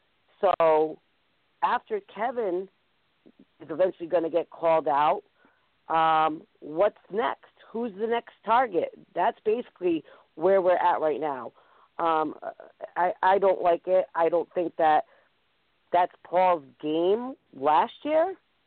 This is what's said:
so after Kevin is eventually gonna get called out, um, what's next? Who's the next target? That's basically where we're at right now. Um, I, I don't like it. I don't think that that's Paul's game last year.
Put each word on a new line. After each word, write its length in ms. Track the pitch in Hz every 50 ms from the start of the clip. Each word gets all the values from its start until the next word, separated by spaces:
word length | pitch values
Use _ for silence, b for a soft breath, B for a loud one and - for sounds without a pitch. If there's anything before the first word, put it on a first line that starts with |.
| _ _ _ _ _ _ _ -
so 580 | 208 185 175 - 165 160 156 156 156 156 139 - _ _ _ _ _ _ _ _ _ _ _ - 170
after 380 | 185 226 247 _ - 220 196
Kevin 680 | - _ - 190 220 254 240 247 220 185 170 180 190 190 _ _ _ _ _ _ _ _ _ _ _ - _ _ - _ _ _
is 100 | 160 139
eventually 380 | 160 147 185 190 - - 175 156
gonna 220 | 180 170 165 160
get 200 | 143 165 151 _
called 380 | - - 165 165 160 160 143 156
out, 340 | 143 139 147 156 190 - _ _ _ b b b b b b b b _ _ -
um, 540 | 160 165 160 160 160 156 156 156 156 160 - _ _ _
what's 380 | - 147 156 165 202 208 - _ _ -
next? 420 | 175 220 262 - - _ - _ _ _ - -
Who's 240 | - 226 240 233 180
the 120 | 190 226
next 280 | 220 233 233 - - - _ -
target? 460 | 202 226 247 269 226 180 160 - - - 151 156 _ -
That's 240 | 170 185 226 240 _
basically 640 | - 214 220 247 - - _ - 180 180 165 156 - B B B B B _
where 240 | 156 160 190 196 196
we're 160 | 175 185 180
at 240 | - - 175 156 123
right 200 | 156 156 139 117
now. 320 | 156 147 139 127 117 117 _ b b b b b b b _ -
Um, 360 | 170 165 160 156 156 156 - - - - - _ - - _ - - - -
I, 160 | 170 175 180 - - -
I 160 | 185 196 196
don't 240 | 196 190 185 - 175
like 240 | 175 170 165 -
it. 200 | 180 185 185 170 - -
I 140 | 165 170 165
don't 240 | 170 170 147 _ -
think 220 | 143 170 160 -
that 280 | - 165 156 151 151 - b b b b b b _ _ _ _ _ _ _ _ _ _ - -
that's 200 | 175 180 - - _ _
Paul's 400 | - 165 180 185 185 175 156 135 127 123 -
game 540 | 156 151 156 165 170 185 208 233 247 262 277 _ _ _ -
last 380 | - 131 151 151 165 214 233 - - -
year. 300 | 294 311 311 330 392 359 _ _ _ _ _ _